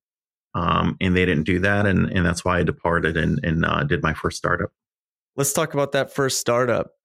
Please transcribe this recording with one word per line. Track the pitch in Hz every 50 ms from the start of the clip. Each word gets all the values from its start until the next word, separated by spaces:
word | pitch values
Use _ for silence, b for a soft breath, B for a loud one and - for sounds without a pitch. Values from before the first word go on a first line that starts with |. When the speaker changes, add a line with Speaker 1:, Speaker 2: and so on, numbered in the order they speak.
| _ _ _ _ _ _ _ _ _ _ -
Speaker 1:
Um, | 87 87 87 85 87 87 85 - -
and | 95 90 90
they | 92 90
didn't | 90 82 73 78
do | 95 87 90
that. | 95 101 101 101 104
And, | 101 92 90 87 -
and | - 92 87
that's | 85 85 - -
why | 90 90 87
I | 87
departed | - - - - 85 85 85 80 78 82
and, | 82 80 82 82 - -
and, | 82 80 82 80
uh, | 78 80 78 73
did | 73 87 78 78
my | 78 78
first | - - 82 -
startup. | - - 87 87 85 - - _ _ _ _ _ _ _ _ _ _ _ _ -
Speaker 2:
Let's | 135 143 -
talk | - 170 156 147 -
about | 143 139 139 -
that | 139 131 - -
first | 143 139 131 - -
startup. | - 123 120 120 127 120 107 92 - - _ _